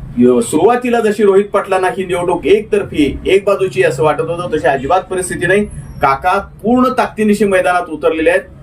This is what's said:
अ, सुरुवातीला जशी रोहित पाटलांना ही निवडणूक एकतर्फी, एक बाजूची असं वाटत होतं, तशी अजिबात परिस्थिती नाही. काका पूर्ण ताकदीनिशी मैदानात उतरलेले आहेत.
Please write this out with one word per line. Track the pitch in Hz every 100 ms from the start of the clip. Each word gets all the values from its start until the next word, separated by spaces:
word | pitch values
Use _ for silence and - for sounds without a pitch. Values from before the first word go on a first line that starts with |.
| - 120
अ, | 123 123
सुरुवातीला | - 151 196 240 247 233
जशी | 214 208
रोहित | 202 190 202
पाटलांना | 202 196 190 185
ही | 196 175
निवडणूक | 175 175 165 131
एकतर्फी, | 208 214 208 190 170 139 - 139
एक | 190 202
बाजूची | 196 190 147
असं | 175 143
वाटत | 156 147
होतं, | 160 170 175 156
तशी | 151
अजिबात | 135 135 180
परिस्थिती | 185 185 - - 165
नाही. | 196 208 - - -
काका | 139 - 180 190 190 -
पूर्ण | 208 247 254
ताकदीनिशी | 247 202 - 214 202 208
मैदानात | 185 180 180 165
उतरलेले | 151 165 160 160
आहेत. | 185 - -